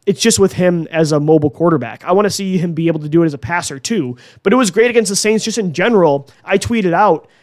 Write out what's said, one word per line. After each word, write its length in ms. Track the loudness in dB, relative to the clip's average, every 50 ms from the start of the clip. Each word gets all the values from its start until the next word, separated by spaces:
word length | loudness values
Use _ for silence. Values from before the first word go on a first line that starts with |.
| -2
It's 140 | -2 -2 0
just 200 | 2 0 2 2
with 140 | 2 0 2
him 340 | 0 0 0 0 0 -4 -4
as 220 | -2 -2 0 2 0
a 80 | 0
mobile 300 | 2 4 2 4 2 0
quarterback. 540 | -2 0 0 0 0 0 -2 -6 -12 -10 -4
I 60 | 0
wanna 200 | 0 2 2 0
see 280 | -2 -4 -6 -4 -2 -2
him 140 | -2 -4 -4
be 160 | -2 -2 -2
able 100 | -2 -4
to 100 | -4 -2
do 140 | 0 2 2
it 40 |
as 80 | 0 -2
a 40 | -6
passer, 400 | -8 -6 -6 -6 -6 -6 -10 -10
too. 380 | -8 -6 -4 -4 -4 -4 -8 -12 -16 -20 -14 -4 -2
But 100 | 0 2
it 40 |
was 160 | 2 2 2 2
great 180 | 2 2 2
against 200 | 2 0 0 0
the 40 | -2
Saints 300 | -2 0 0 0 0 -2
just 140 | -4 -6 -4
in 140 | -4 -4 -4
general. 560 | -2 0 2 2 4 4 4 2 0 -4 _ _ _ -6
I 140 | -2 -2 -2
tweeted 340 | -2 -2 -2 -2 0 0 2
out 360 | 2 2 2 2 0 -4 _ _ _